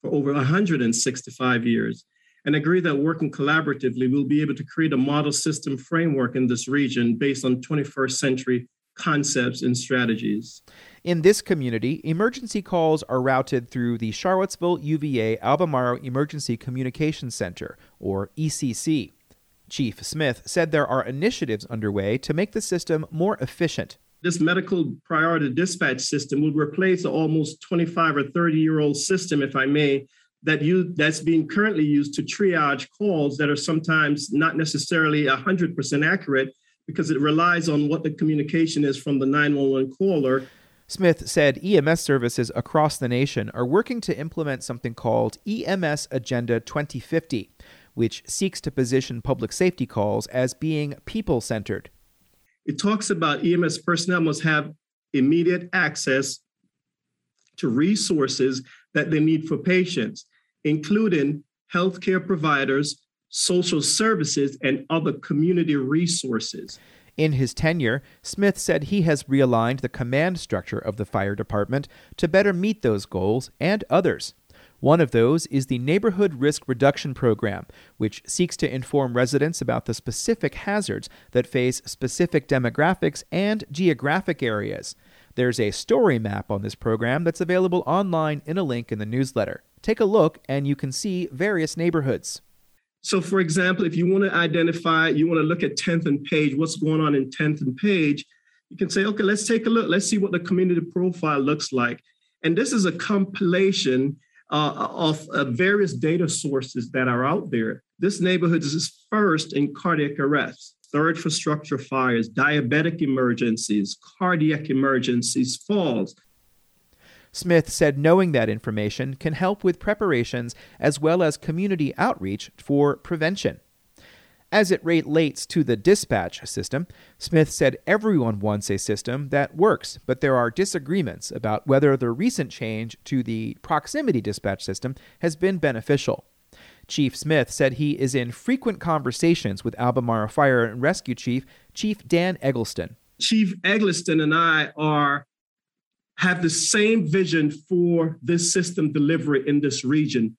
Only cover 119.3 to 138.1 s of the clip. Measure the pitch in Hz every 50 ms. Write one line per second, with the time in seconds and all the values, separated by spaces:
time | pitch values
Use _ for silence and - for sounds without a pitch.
119.3 | 151 131 185 185 202 202 - 185 175 - - 202 214 208 220 190 151 120 117 -
120.3 | - 123 120 117 - - - - - - 120 151 143 139 147 156 165 180 180 156
121.3 | 147 - - - 156 170 196 202 190 165 151 135 - - 175 247 254 - 92 95
122.3 | 98 104 - - _ - - - 143 143 147 143 135 - _ - 175 160 156 160
123.3 | 196 196 - 101 - - _ _ _ _ _ _ _ _ - - - - _ _
124.3 | _ _ _ _ - 208 214 175 185 - - 160 170 160 - - 147 160 165 147
125.3 | - - - _ - 170 147 - 120 107 101 170 202 - - - 127 101 87 87
126.3 | - - - - - - 98 - - 139 180 _ - - - - _ _ - -
127.3 | 170 160 156 143 - - 160 135 127 - _ - 190 214 214 220 202 156 123 113
128.3 | 107 101 98 107 104 104 98 - 101 95 - - 107 101 - - 120 139 147 135
129.3 | 139 143 143 - - 156 180 220 185 - - - - - _ - 131 - - 139
130.3 | 131 123 120 117 113 - 190 196 - 175 135 135 175 196 165 110 78 - - -
131.3 | - - 113 110 107 107 _ 147 135 135 143 147 135 127 127 120 117 127 190 247
132.3 | - - 147 127 - - 127 110 110 110 113 113 - _ _ - 143 131 120 113
133.3 | 113 110 110 110 113 _ - - 165 151 - - - 294 302 247 165 120 95 104
134.3 | 101 - - 101 98 - - - 95 - - 127 135 - - - _ _ - 170
135.3 | 156 156 180 190 196 175 151 147 123 110 - - 143 139 - - - - _ _
136.3 | _ _ _ _ - - - - - _ - _ - - 143 127 - - - 147
137.3 | 160 147 123 - - - 151 135 127 117 151 147 143 - 135 131